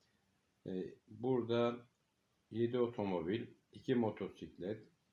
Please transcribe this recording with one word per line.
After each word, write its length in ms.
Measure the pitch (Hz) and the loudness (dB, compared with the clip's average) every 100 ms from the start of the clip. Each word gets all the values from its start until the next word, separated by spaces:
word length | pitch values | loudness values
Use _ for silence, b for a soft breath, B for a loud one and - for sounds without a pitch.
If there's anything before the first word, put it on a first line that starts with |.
| b b _ _ _ _ - | b b _ _ _ _ -8
E, 280 | 92 - - - | -6 -6 -10 -20
burada 800 | 107 123 127 110 117 120 120 - _ _ _ _ _ - | -4 0 2 2 4 2 0 -10 _ _ _ _ _ -8
yedi 280 | 110 117 123 | 0 2 4
otomobil, 680 | 117 117 101 90 82 113 120 - _ | 2 2 0 0 0 -2 -4 -14 _
iki 240 | - - 123 | -8 0 4
motosiklet, 920 | 113 - 92 - 82 - 87 113 - _ _ | 2 0 -6 -8 -14 -8 -6 -6 -10 _ _